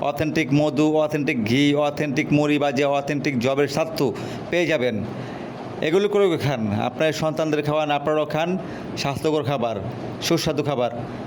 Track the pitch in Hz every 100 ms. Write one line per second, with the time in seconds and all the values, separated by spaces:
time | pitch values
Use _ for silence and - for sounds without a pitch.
0 | 139 143 156 147 151 143 151 143 156 156
1 | 151 151 147 131 107 131 143 143 147 147
2 | 151 139 143 147 147 147 143 131 143 143
3 | 139 147 147 131 123 135 139 156 160 -
4 | 135 - - - - 175 160 156 120 107
5 | 95 - - - - - - - 156 185
6 | 202 202 196 151 123 127 107 104 120 -
7 | 156 147 156 156 156 151 147 151 151 143
8 | 143 156 147 151 170 185 - - - -
9 | 143 139 156 151 143 139 117 104 92 -
10 | - - - 160 165 143 143 135 120 -
11 | 120 -